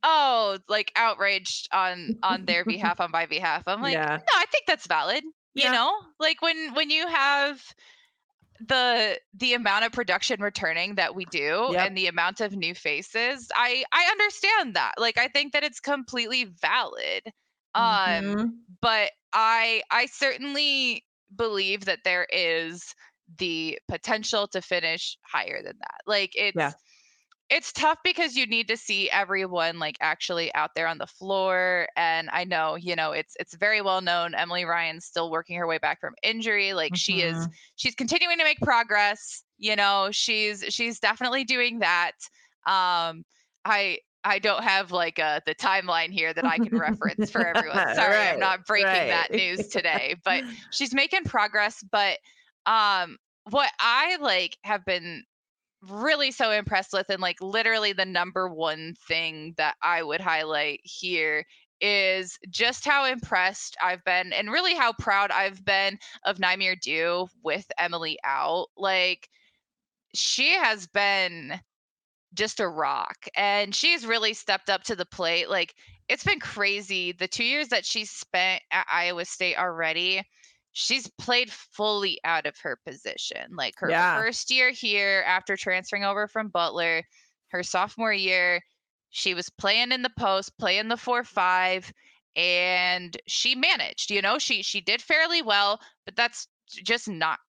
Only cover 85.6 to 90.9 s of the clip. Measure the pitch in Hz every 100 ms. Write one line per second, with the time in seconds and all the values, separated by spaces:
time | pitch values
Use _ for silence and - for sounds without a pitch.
85.6 | - 185 - 202 202 202 208 220 214 175
86.6 | 170 143 165 165 170 _ _ _ _ 180
87.6 | 175 185 202 - 226 202 190 185 180 175
88.6 | _ _ _ _ _ - 196 175 180 -
89.6 | 196 220 247 254 247 - 233 190 196 _
90.6 | 202 190 220